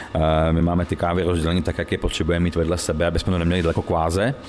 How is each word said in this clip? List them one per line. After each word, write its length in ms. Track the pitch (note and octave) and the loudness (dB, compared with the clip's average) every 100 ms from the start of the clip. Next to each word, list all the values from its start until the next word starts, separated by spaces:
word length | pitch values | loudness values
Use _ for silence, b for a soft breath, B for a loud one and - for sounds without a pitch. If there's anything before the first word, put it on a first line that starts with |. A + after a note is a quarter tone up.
| B - | B 0
Eh, 380 | D#2 D#2 D#2+ | 2 4 4
my 80 | E2 | 2
máme 240 | E2+ F2 E2+ | 2 2 0
ty 100 | - | -2
kávy 280 | F2 F2 | -2 0
rozděleny 380 | F2 F2 D#2+ F2+ | 0 0 0 0
tak, 160 | F#2 E2+ | -2 -4
jak 140 | E2+ | -4
je 60 | F#2 | -2
potřebujeme 460 | E2+ - D#2+ E2+ | -2 -2 0 0
mít 120 | F2 E2 | 0 0
vedle 220 | D#2+ E2+ | 0 0
sebe, 280 | - D#2 E2+ | -2 0 0
aby 140 | E2 | 0
jsme 120 | G2 | 0
to 80 | F2+ | 0
neměli 220 | E2+ F2+ | 2 2
daleko 200 | E2 D2+ | 0 0
kváze. 540 | - E2+ E2 F2+ A2+ C#3 | 0 0 0 0 0 -4